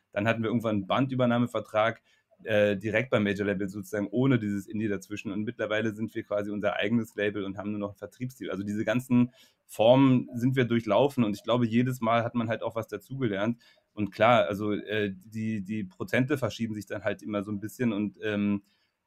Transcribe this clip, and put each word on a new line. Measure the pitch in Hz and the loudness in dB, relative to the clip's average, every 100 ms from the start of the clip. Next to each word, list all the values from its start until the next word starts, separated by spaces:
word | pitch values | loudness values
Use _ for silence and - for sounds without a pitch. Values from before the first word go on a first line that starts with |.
| _ | _
Dann | 98 107 | -2 -2
hatten | 113 | 0
wir | 113 | 0
irgendwann | 117 113 104 | 0 0 -2
einen | 92 | 0
Bandübernahmevertrag, | 104 131 127 123 120 120 110 - 107 113 113 _ _ _ _ | 0 0 0 2 2 0 -4 -2 0 0 -2 _ _ _ _
äh, | - 104 104 98 | 0 2 4 2
direkt | 107 107 127 | 0 -2 0
beim | 120 | 0
Major-Label | 101 98 101 95 98 | 2 0 -2 -2 -4
sozusagen, | 104 98 104 101 | -8 -6 -6 -2
ohne | 117 135 120 | 0 2 2
dieses | 107 101 - | 0 -4 -6
Indie | 110 110 | -6 -4
dazwischen. | 98 - 104 - | -4 -8 -12 -8
Und | 98 | -6
mittlerweile | 107 120 104 107 113 | -6 -6 -2 -2 -2
sind | 107 110 113 | -4 -6 -8
wir | |
quasi | - 104 104 | -4 -4 -4
unser | 104 98 - | -4 -2 -2
eigenes | 101 117 110 - | 0 0 -2 -2
Label | 104 104 | -2 -2
und | 95 92 | -8 -8
haben | 101 | -8
nur | 104 | -6
noch | 101 | -8
ein | 101 | -8
Vertriebsdeal. | 104 - 127 - 85 | -16 -10 -12 -8 -8
Also | 95 | -6
diese | 101 104 107 | -4 -2 0
ganzen | 120 127 123 123 - - _ _ | -2 2 2 2 -2 -20 _ _
Formen | - 110 131 135 127 - | 2 6 8 8 4 0
sind | 120 123 135 | -2 0 2
wir | 117 | 2
durchlaufen | 117 110 101 139 - | 2 2 4 4 2
und | 107 101 | 0 -2
ich | |
glaube, | 110 123 117 | 0 0 2
jedes | 113 131 127 | 2 2 0
Mal | 110 117 | 2 2
hat | 113 120 | 0 -2
man | 113 | -2
halt | 113 | -2
auch | 113 113 | -4 -6
was | 107 | -6
dazugelernt. | 104 - 135 120 95 110 120 _ _ _ | -10 -10 -4 -2 0 -2 -4 _ _ _
Und | - 98 | -6 -6
klar, | - 110 117 87 | 4 6 8 4
also, | 98 104 | 0 -2
äh, | 101 - 107 104 | -4 -2 -2 -2
die, | 92 107 110 110 110 | -4 -12 -6 -4 -4
die | 92 107 | -6 -8
Prozente | 92 - 110 113 131 139 | -8 -10 -2 0 2 0
verschieben | 113 - 113 | -2 -4 -6
sich | 107 - | -6 -8
dann | 107 | -6
halt | 104 95 | -4 -6
immer | 113 104 | -4 -4
so | 101 | -2
ein | 104 | -6
bisschen | 101 - 120 | -8 -2 -2
und, | 101 104 - | 0 -4 -4
ähm, | 107 104 104 101 - _ _ _ | -2 0 2 0 -4 _ _ _